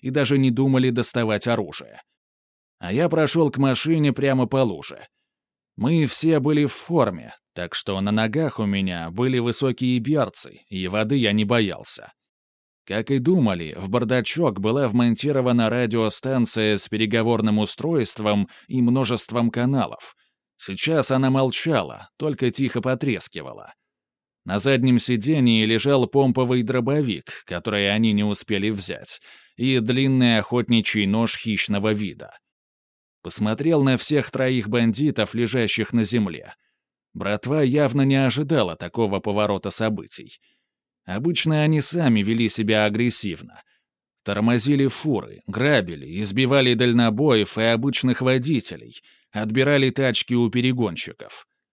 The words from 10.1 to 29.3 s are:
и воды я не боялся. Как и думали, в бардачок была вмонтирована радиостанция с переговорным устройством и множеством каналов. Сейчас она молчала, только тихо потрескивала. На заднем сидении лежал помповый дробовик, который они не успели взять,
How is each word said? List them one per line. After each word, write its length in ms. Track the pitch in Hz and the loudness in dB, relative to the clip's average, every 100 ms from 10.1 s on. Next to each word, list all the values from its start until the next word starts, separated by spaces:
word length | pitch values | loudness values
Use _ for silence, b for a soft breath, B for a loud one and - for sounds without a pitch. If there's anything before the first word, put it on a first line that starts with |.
| 151 110 - - - - | 0 -2 -6 -12 -16 -12
и 180 | 95 92 | -6 -4
воды 280 | 104 110 139 | -2 0 2
я 160 | 110 | 2
не 140 | 104 104 | 2 2
боялся. 680 | 120 104 76 - - 55 _ _ _ _ _ _ _ - | 2 0 -4 -10 -12 -14 _ _ _ _ _ _ _ -6
Как 240 | 101 113 | -4 -2
и 60 | 135 | 0
думали, 580 | 127 185 117 90 80 78 | 2 4 2 0 -6 -8
в 120 | 95 | -2
бардачок 720 | 117 113 127 110 160 160 98 | 0 2 0 0 0 0 0
была 280 | 107 127 127 | 0 0 2
вмонтирована 840 | 123 120 110 143 135 123 120 113 | 2 2 2 0 0 2 2 2
радиостанция 1080 | 120 120 113 110 - 131 131 113 113 107 101 | 0 0 0 0 -2 -2 0 0 0 2 0
с 100 | - | -2
переговорным 720 | 107 110 113 113 113 110 107 | -2 0 2 2 2 2 2
устройством 880 | 104 - 156 160 110 - 107 104 95 B B | 0 -4 -2 0 -2 -2 0 2 0 B B
и 140 | 127 | 0
множеством 680 | 120 127 120 120 - 117 117 | 2 2 0 -2 -2 -2 -2
каналов. 640 | 120 123 139 92 - - - _ _ _ - - | 0 0 0 -2 -6 -18 -20 _ _ _ -16 -12
Сейчас 440 | 95 - 160 127 | -4 -2 0 2
она 200 | 131 131 | 2 2
молчала, 800 | 135 131 - 165 139 78 57 - - | 2 2 0 0 0 -2 -8 -18 -8
только 340 | 151 143 127 | -6 -2 -2
тихо 300 | 117 131 123 | -2 -4 -2
потрескивала. 920 | 113 127 143 98 - 85 67 50 - - _ _ _ _ _ _ - | -4 -2 -2 -4 -6 -12 -14 -16 -20 -20 _ _ _ _ _ _ -6
На 140 | 98 | -2
заднем 400 | 131 131 131 123 | 2 2 4 2
сидении 640 | - 120 120 156 123 113 110 | 2 0 0 2 4 4 4
лежал 400 | 113 139 139 123 | 2 4 2 4
помповый 560 | 139 135 123 123 127 | 2 2 2 2 0
дробовик, 800 | 113 127 120 151 131 82 - - - | 0 0 0 0 -2 -4 -8 -16 -10
который 480 | 87 110 104 98 | -8 -2 0 2
они 180 | 104 113 | 2 2
не 120 | 104 | 2
успели 460 | 104 101 - 101 104 | 0 -2 -2 -2 -2
взять, 520 | 104 98 85 - - B | -4 -6 -10 -12 -16 B